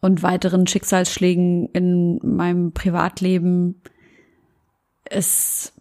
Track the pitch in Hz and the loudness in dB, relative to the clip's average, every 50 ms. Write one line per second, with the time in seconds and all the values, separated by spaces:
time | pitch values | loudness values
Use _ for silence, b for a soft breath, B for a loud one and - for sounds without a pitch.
0 | - 190 190 165 170 175 180 185 - 185 170 185 185 180 - 196 - - - 185 | 4 2 2 2 2 0 -2 0 0 0 2 2 2 2 0 -2 -2 0 0 0
1 | 180 - - - 185 180 180 175 180 175 175 175 170 - _ 185 180 180 180 175 | 0 -2 -2 0 2 2 2 2 2 2 2 0 -2 -2 _ 0 0 2 2 2
2 | 175 175 170 - - - - 180 175 175 175 180 175 170 160 - - 190 170 175 | 2 2 0 -2 -2 -2 -2 0 0 0 0 0 -2 -2 -4 -2 -2 -2 0 0
3 | 170 185 - - 185 185 185 180 175 180 180 180 175 175 180 _ b b b b | -2 -2 -2 -2 -2 0 0 2 2 2 2 2 0 -2 -4 _ b b b b
4 | b b b b b b b b b b b b b b _ _ _ _ _ _ | b b b b b b b b b b b b b b _ _ _ _ _ _
5 | _ - - 196 180 - - - - - - - - - _ - | _ -8 -6 -4 -2 -2 -2 -2 -2 -2 -4 -6 -8 -12 _ -20